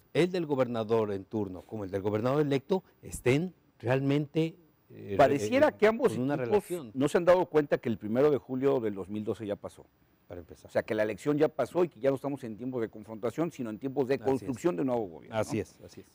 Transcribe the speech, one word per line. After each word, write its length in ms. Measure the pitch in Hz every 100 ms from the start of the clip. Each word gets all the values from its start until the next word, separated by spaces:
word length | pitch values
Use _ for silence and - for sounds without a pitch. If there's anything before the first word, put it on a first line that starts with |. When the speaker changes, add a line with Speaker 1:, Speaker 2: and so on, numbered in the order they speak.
| _
Speaker 1:
el 180 | 139 180
del 140 | 180 151
gobernador 640 | 135 123 117 107 113 104
en 140 | 98 95
turno 380 | 110 95 90
como 200 | - 110
el 60 | 98
del 120 | 98
gobernador 380 | 104 107 123 147
electo, 420 | 147 139 - 190 - _
estén 540 | - - 123 143 180 - _ _
realmente, 760 | 117 135 139 143 147 160 165 - _ _ _
eh, 260 | - 202 196
Speaker 2:
Pareciera 520 | - 143 214 262 302
Speaker 1:
eh, 60 | -
Speaker 2:
que 100 | 208
ambos 260 | 226 226
Speaker 1:
con 80 | 123
una 140 | 131 147
Speaker 2:
equipos 340 | 120 202 -
Speaker 1:
relación. 220 | 175 117
Speaker 2:
no 140 | 131 147
se 80 | 190
han 80 | 170
dado 200 | 180 165
cuenta 300 | 156 147 165
que 100 | 123
el 80 | 107
primero 320 | 107 120 151
de 80 | 131
julio 420 | - 131 139 135
del 140 | 110
dos 160 | 98 92
mil 140 | 107
doce 220 | 107 104 104
ya 80 | 101
pasó. 300 | 95 - - _ _ _ -
Speaker 1:
Para 140 | 90
empezar. 260 | 82 87 -
Speaker 2:
O 40 |
sea, 120 | 113
que 100 | -
la 100 | 110
elección 340 | 107 95 147 147
ya 100 | 151
pasó 380 | - 117 170 175
y 20 |
que 120 | -
ya 80 | 135
no 60 | 135
estamos 260 | 139 139
en 140 | 117 104
tiempos 240 | 127 127
de 80 | 110
confrontación, 600 | 107 107 110 113 147 165
sino 200 | - 113
en 100 | 107
tiempos 300 | 135 135 123
de 60 | 139
Speaker 1:
Así 80 |
es. 40 | 135
Speaker 2:
construcción 460 | 135 - 117 175 175
de 60 |
un 60 | 135
nuevo 200 | 120 98
gobierno, 300 | 76 - 113
Speaker 1:
Así 160 | 104 113
Speaker 2:
¿no? 40 |
Speaker 1:
es, 160 | 90 - 92
así 160 | -
es. 60 | -